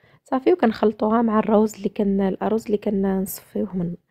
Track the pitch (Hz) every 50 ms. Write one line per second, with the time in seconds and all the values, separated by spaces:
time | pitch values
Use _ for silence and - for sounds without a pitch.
0 | _ _ _ _ _ - 269 262 262 320 359 - - 226 214 - - 214 220 -
1 | 214 214 220 233 233 220 208 214 214 214 220 202 220 214 - - 196 196 - -
2 | 208 202 196 196 196 190 190 - 196 196 214 226 226 - 208 202 - 208 196 190
3 | 196 196 190 190 190 - - - - _ - 208 214 190 180 190 170 170 175 -
4 | _ _